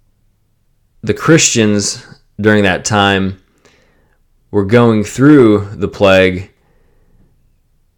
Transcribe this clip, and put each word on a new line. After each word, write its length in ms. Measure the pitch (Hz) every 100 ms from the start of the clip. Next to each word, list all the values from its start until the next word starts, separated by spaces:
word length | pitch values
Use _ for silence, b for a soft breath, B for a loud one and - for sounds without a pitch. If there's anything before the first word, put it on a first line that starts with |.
| _ _ _ _ _ _ _ _ _ _
the 120 | 104 104
Christians 920 | - 160 - 117 107 104 95 - B - _ -
during 240 | 104 107
that 220 | 98 85 -
time 560 | 104 101 98 95 98 _ _ _ _ _ _ _ _ _ _ _
were 140 | 101 98
going 380 | 120 120 110
through 640 | 101 - 139 151 113 101 101 107
the 120 | 95
plague, 640 | - 98 95 92 90 92 _ _ _ _ _ _ _ _ _ _ _ _ _ _